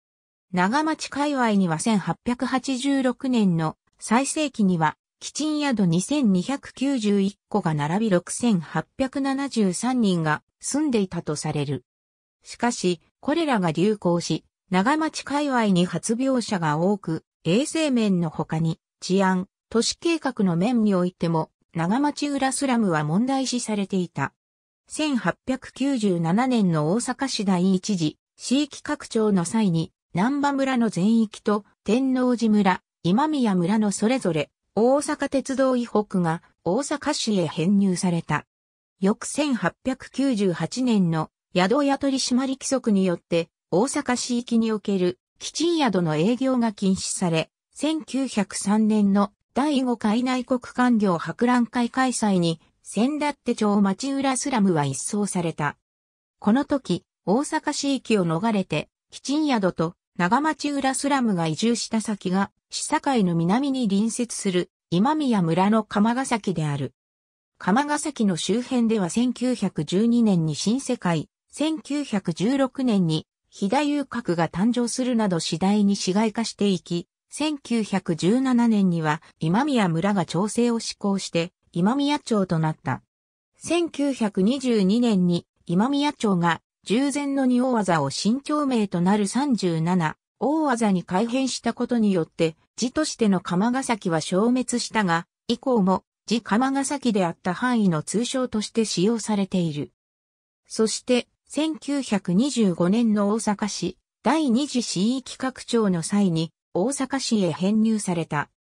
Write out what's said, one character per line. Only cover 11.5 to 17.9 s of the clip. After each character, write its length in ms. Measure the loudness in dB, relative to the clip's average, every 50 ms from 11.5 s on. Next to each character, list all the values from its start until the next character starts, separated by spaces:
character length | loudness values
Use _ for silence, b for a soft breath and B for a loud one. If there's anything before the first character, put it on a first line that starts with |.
れ 120 | -4 -4 -4
る。 220 | -4 -6 -8 -10 _ _ _ _ _ _ _ _ _ _ _ _
し 120 | -20 -8 -4
か 160 | -2 -2 -2
し、 260 | -2 -2 -2 -2 b b b _ _
コ 120 | -4 -2 0
レ 120 | 0 0
ラ 160 | 0 0 0
が 100 | 0 0
流 240 | 0 2 0 0 0
行 240 | 0 0 0 0 0
し、 240 | 0 -2 -4 -6 -6 _ _ _ _ _
長 280 | -2 0 2 2 2 0
町 260 | 0 -2 -4 -8 -8
界 220 | -6 -4 -2 -2
隈 220 | 0 0 0 2 4
に 180 | 4 4 2
発 320 | 2 -2 -4 -4 -4 -2 -2
病 240 | 0 0 0 0 -2
者 160 | -2 -4 -2
が 180 | 0 0 0 2
多 200 | 2 0 0 -2
く、 260 | -2 -6 -6 -6 -8 _ _ _ -2
衛 200 | 0 0 2 0
生 240 | 0 0 0 0
面 300 | 2